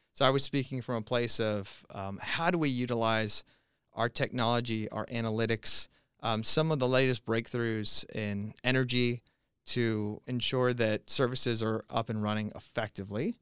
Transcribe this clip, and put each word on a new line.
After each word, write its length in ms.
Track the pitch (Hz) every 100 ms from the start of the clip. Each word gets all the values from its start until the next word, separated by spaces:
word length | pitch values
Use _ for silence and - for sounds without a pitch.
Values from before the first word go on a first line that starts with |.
| _
So 120 | -
I 60 | 131
was 140 | 135
speaking 360 | - 143 127 131
from 140 | 123
a 80 | 117
place 380 | 104 123 120 -
of, 440 | 110 104 95 - -
um, 280 | 98 98 101
how 280 | - - 170
do 80 | 175
we 100 | 147
utilize 760 | 123 123 117 113 110 107 - - _ _ _ _
our 160 | - 120
technology, 800 | - 135 123 117 120 120 110 107
our 160 | 107 -
analytics, 800 | 117 113 110 110 113 - - - _ _ _
um, 220 | 117 110
some 260 | 110 156 160
of 80 | 151
the 100 | 127
latest 380 | 131 131 123 -
breakthroughs 800 | 113 113 123 117 110 104 - -
in 400 | - 104 101 104 -
energy 580 | 127 131 127 123 120 117 - _ _ _ -
to 560 | 123 117 107 104 107 -
ensure 460 | 123 - 131 123
that 380 | 123 110 107 -
services 520 | - 123 127 123 113
are 220 | 110 110 -
up 180 | 117 113
and 140 | 110
running 300 | 104 107 107
effectively 800 | - - - 107 - 98 104 190 -